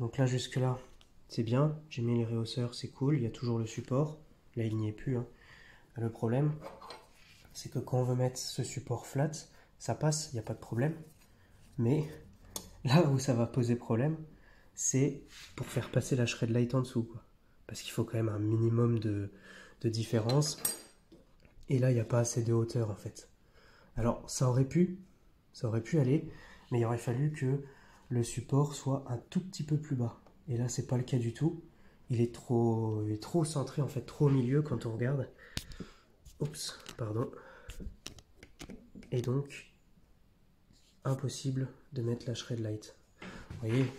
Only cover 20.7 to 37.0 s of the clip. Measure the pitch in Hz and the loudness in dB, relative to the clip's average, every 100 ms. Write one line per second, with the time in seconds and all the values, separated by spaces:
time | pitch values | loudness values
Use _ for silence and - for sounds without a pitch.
20.7 | - - - _ - - - - - - | -4 -12 -20 _ -20 -20 -20 -20 -12 0
21.7 | 131 127 120 110 120 113 123 113 117 113 | 4 4 4 4 2 2 0 2 2 2
22.7 | 123 110 92 107 - - _ _ - - | 0 -2 -4 -10 -14 -20 _ _ -20 -20
23.7 | - - - 113 - - - 131 123 135 | -20 -10 0 0 0 -4 0 4 4 4
24.7 | 165 180 - - _ - _ _ - 117 | 4 4 2 -14 _ -20 _ _ -6 -2
25.7 | 113 - 160 127 156 - - - - - | -2 2 4 4 4 0 -12 -20 -18 -2
26.7 | 123 113 113 - 120 151 151 131 143 - | 0 2 0 -2 0 0 0 0 0 -4
27.7 | - - - - 123 117 - - 139 147 | -18 -20 -18 -2 0 0 -4 0 2 2
28.7 | - 135 135 135 117 - 185 - - 147 | -2 -2 -2 -4 -8 -2 -2 -2 -8 -2
29.7 | 151 - 131 117 - - - - 117 123 | -2 0 -2 -2 -4 -20 -16 -4 -2 -2
30.7 | - - 123 120 127 113 - 151 170 - | -2 -2 -2 0 0 0 0 -2 -2 -14
31.7 | - - - - 117 117 - - 117 117 | -20 -20 -16 -2 2 2 0 2 4 6
32.7 | 113 110 107 107 107 - 175 151 - - | 4 2 0 0 -2 0 0 2 0 -2
33.7 | - 127 123 - - 147 135 120 143 151 | -2 -2 -2 -6 2 4 6 4 2 2
34.7 | 120 117 113 123 139 - - - - - | -2 -2 -2 0 0 -4 -10 -12 -12 -12
35.7 | - - - _ _ - - 147 - - | -14 -14 -18 _ _ -18 -8 -8 -6 -10
36.7 | - - - | -10 -14 -8